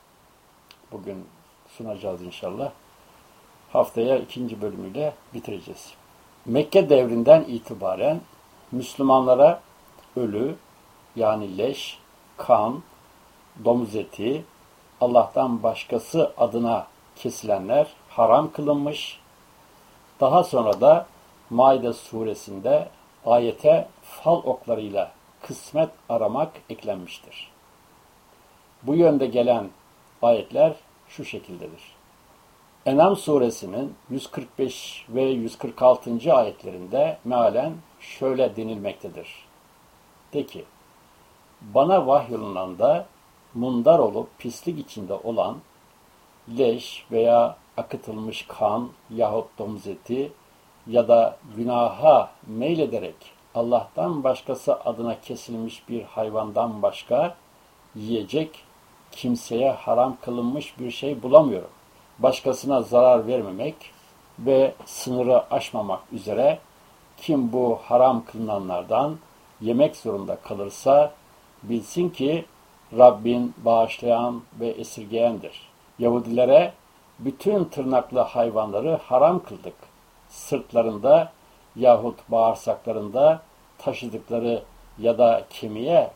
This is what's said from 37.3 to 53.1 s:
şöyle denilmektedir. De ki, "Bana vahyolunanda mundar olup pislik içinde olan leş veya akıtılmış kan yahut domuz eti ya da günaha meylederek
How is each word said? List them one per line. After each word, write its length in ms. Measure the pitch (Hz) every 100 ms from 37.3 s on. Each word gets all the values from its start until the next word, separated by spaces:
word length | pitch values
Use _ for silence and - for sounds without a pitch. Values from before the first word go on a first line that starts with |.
| 123 110 107 151 165 - _
şöyle 560 | - - 135 127 123 104
denilmektedir. 920 | 110 107 98 92 98 82 82 - - _ _ _ _ _ _ _ _
De 120 | 147 135
ki, 200 | 131 - _ _ _ _ _ _ _ _ _
"Bana 460 | 107 113 160 190 131
vahyolunanda 960 | 139 117 113 104 92 92 90 120 170 - _ _ _ _
mundar 460 | 117 123 123 123 165
olup 400 | 113 104 - -
pislik 400 | 120 - 175 160
içinde 340 | - 110 92
olan 440 | 98 113 110 92 135 - _ _ _ _ _ _ _ - 117
leş 480 | 123 120 - - -
veya 460 | 113 117 117 117 - _ -
akıtılmış 680 | - 120 - 107 110 107 -
kan 420 | - 107 110 123 - -
yahut 480 | 113 107 110 110 -
domuz 300 | 110 104 101
eti 440 | 90 - 127 143 - _ _ _ _ 113
ya 200 | 120 113
da 300 | 117 113 - 131 107
günaha 760 | 117 120 120 - 156 135 - - 113
meylederek 680 | 110 143 165 135 113 90